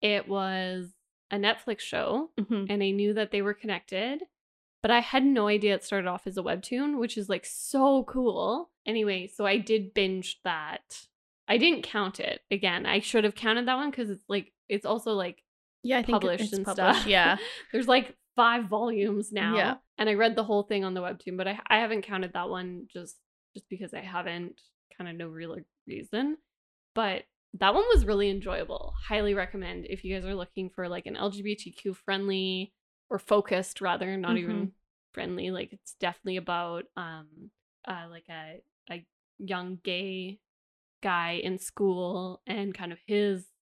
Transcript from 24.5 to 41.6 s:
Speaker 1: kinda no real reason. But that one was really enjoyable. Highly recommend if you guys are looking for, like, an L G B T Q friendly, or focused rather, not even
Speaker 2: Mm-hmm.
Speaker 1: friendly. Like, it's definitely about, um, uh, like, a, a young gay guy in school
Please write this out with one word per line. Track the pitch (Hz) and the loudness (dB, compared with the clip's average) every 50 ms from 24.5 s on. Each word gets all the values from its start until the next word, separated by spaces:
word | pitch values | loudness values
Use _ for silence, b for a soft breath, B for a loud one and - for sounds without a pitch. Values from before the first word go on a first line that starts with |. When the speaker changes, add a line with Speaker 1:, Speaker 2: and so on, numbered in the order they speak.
| - _ _ _ _ _ _ _ - | -10 _ _ _ _ _ _ _ -14
Speaker 1:
kinda | - 180 170 165 | -12 -12 -10 -10
no | 170 170 160 | -10 -10 -10
real | 160 160 165 165 - 180 151 _ _ _ - | -10 -10 -10 -10 -10 -12 -14 _ _ _ -14
reason. | - - - - - 208 226 269 294 311 - _ _ _ _ _ _ _ _ _ _ - | -12 -12 -12 -8 -4 -2 0 0 0 -2 -4 _ _ _ _ _ _ _ _ _ _ -4
But | 220 220 196 185 - - _ _ _ _ _ - | -2 0 0 0 -4 -6 _ _ _ _ _ -4
that | 185 196 196 226 | 2 4 4 6
one | 370 440 494 440 | 6 6 6 6
was | - 214 | 6 6
really | 202 214 202 202 202 | 4 2 2 2 2
enjoyable. | 196 196 190 190 170 165 165 - - - - - - - - - | 0 -2 -4 -4 -4 -6 -6 -6 -8 -8 -6 -6 -6 -6 -4 -2
Highly | - 214 208 208 202 | 0 0 2 2 0
recommend | 196 180 185 - 196 180 175 180 180 170 | 0 -2 -4 -6 -8 -8 -8 -8 -10 -8
if | - 190 185 - | -8 -10 -8 -6
you | 185 196 | -6 -6
guys | 190 185 | -4 -4
are | 190 202 | -4 -6
looking | 185 180 - - 190 190 180 | -6 -6 -8 -8 -8 -8 -8
for, | - - 180 175 | -6 -6 -6 -6
like, | 175 180 - | -6 -6 -8
an | - - | -8 -6
L | - 190 208 | -4 -4 -4
G | 196 202 | -4 -4
B | 196 208 208 | -4 -4 -4
T | 208 - 175 | -4 -6 -16
Q | - - - 196 185 | -12 -8 -6 -6 -6
friendly, | - - - 196 190 196 196 190 190 190 190 185 185 190 - _ _ _ _ _ _ _ - | -6 -4 -4 -2 -2 0 0 0 0 0 0 -2 -2 -4 -6 _ _ _ _ _ _ _ -6
or | - 190 | -6 -4
focused | - - 208 208 202 - 190 185 185 - - - | 2 4 4 4 4 4 0 -2 -2 -4 -6 -4
rather, | 196 180 175 175 180 185 196 | -2 -2 0 0 -2 -4 -4
not | 190 180 175 226 | -4 -2 0 0
even | 220 175 175 214 | 0 0 -2 -2
Speaker 2:
Mm-hmm. | 202 202 190 - _ _ _ _ _ _ _ - | -2 -2 -4 -6 _ _ _ _ _ _ _ -12
Speaker 1:
friendly. | - - 180 180 185 180 185 | -10 -8 -6 -6 -4 -4 -4
Like, | 185 175 - - | -4 -6 -6 -10
it's | - - - - - | -12 -20 -20 -18 -10
definitely | - 190 175 180 - - 190 185 185 | -4 -4 -4 -4 -4 -6 -6 -6 -4
about, | 175 185 175 175 175 170 170 170 - - - | -4 -4 -4 -4 -2 -4 -6 -8 -8 -10 -12
um, | 185 175 165 160 160 151 151 156 180 196 208 _ _ _ _ _ _ - | -12 -10 -10 -12 -14 -16 -20 -20 -20 -20 -20 _ _ _ _ _ _ -12
uh, | - 185 170 170 170 | -10 -10 -10 -10 -16
like, | 170 165 - - | -18 -20 -16 -14
a, | 165 160 156 156 170 - - _ _ _ _ - | -14 -12 -12 -14 -16 -18 -20 _ _ _ _ -14
a | 175 175 165 _ _ _ _ _ _ - | -14 -14 -14 _ _ _ _ _ _ -12
young | 196 190 190 180 180 180 185 175 - | -8 -6 -4 -4 -4 -6 -8 -8 -6
gay | 190 180 180 196 190 190 185 180 190 202 - _ _ _ _ _ _ _ _ _ _ _ - | -4 -4 -4 -4 -6 -6 -6 -8 -10 -12 -14 _ _ _ _ _ _ _ _ _ _ _ -6
guy | - 196 180 170 170 170 170 170 | -2 0 0 0 0 0 -2 -2
in | - 185 185 | -2 -2 -4
school | 185 | -4